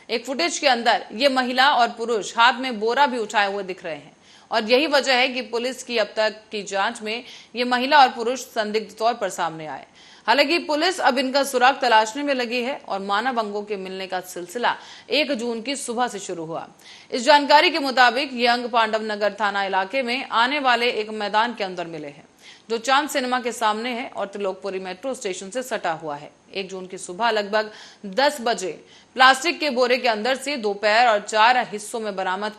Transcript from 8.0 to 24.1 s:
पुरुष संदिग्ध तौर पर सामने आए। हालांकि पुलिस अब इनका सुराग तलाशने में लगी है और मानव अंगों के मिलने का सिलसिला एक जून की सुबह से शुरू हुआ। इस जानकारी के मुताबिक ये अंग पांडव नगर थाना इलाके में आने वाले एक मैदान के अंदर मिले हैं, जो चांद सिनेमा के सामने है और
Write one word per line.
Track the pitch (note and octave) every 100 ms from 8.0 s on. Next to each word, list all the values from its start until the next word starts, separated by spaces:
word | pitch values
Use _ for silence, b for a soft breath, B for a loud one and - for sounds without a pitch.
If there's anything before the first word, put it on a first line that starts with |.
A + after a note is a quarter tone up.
| B3+
पुरुष | B3 A3+ B3+
संदिग्ध | - A#3 G#3+ G#3+ G3 -
तौर | A3
पर | A#3 F#3+
सामने | F#3 E3+ D#3+ D#3
आए। | C3+ - _ B B -
हालांकि | B3+ C#4+ E4+
पुलिस | C4 D4 F4 F4+
अब | C4 C4
इनका | C4 C#4
सुराग | C#4 B3+ B3 B3+
तलाशने | B3 A3 A3 C#4+
में | C#4+
लगी | C4 A#3+ B3
है | A#3+ C#4+ -
और | G3
मानव | G3 G3+ B3 A#3
अंगों | G#3+ G3+
के | G3+ G3+
मिलने | F#3+ F#3+ F#3+
का | F#3
सिलसिला | F3+ F3+ F3 A#3+ A3 - B B B
एक | C4+ C#4
जून | C4 A#3+ A3+
की | G#3 -
सुबह | - A#3 A#3+
से | G3+
शुरू | - F3
हुआ। | D#3+ D#3+ - - B B B
इस | B3+
जानकारी | A#3 D4 C#4 D4 E4+
के | D#4+
मुताबिक | C#4 B3 B3 A#3 D4
ये | B3 A#3+
अंग | A#3+
पांडव | A#3+ A#3 A3 A3
नगर | A3 G#3 G#3 G3+
थाना | G#3 G3+
इलाके | G3 F#3+ F#3+ C4+
में | A#3+ B3+ -
आने | A3 A#3+ D4
वाले | C4 A#3 A#3+
एक | G#3+ G#3+
मैदान | G#3+ G#3 G#3+ A#3+
के | A#3
अंदर | F#3+ F3+ E3+
मिले | D#3+ D3
हैं, | C#3+ - _ B B B
जो | A3+
चांद | A#3 C4+ D4+
सिनेमा | C#4+ B3 B3
के | A#3
सामने | A3 G#3+ G#3+ A#3+
है | A#3
और | C4+